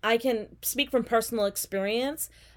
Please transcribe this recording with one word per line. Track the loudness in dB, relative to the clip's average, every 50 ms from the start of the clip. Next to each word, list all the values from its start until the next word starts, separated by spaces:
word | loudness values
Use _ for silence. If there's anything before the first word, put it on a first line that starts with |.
| 4
I | 4 2
can | 4 2 2 0 0 -4 -8 -16 -8
speak | -6 -4 -2 -2 -2 2
from | 2 0 2
personal | 4 2 2 2 2 -2 0 0
experience. | 0 -2 -4 -8 -4 -2 -2 -2 0 0 0 -2 -2 -4 -6 -8 -10 -12 -20 -20 -20 -20